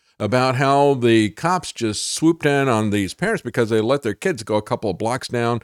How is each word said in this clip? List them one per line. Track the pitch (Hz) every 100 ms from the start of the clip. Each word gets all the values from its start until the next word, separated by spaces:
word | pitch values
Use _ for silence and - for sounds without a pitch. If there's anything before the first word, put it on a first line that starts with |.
| _ -
about | 107 127 131 127
how | 139 139 143
the | 135 120 113 107
cops | - 165 180 -
just | - 113 104 -
swooped | - 160 165 147
in | 139 135
on | 110 107
these | 104 92 -
parents | 202 214
because | 120 127 110
they | 110
let | 110 143
their | 113
kids | 101 196 139
go | 101 107
a |
couple | - 120 107
of | 85
blocks | 110 131 -
down | 123 117 117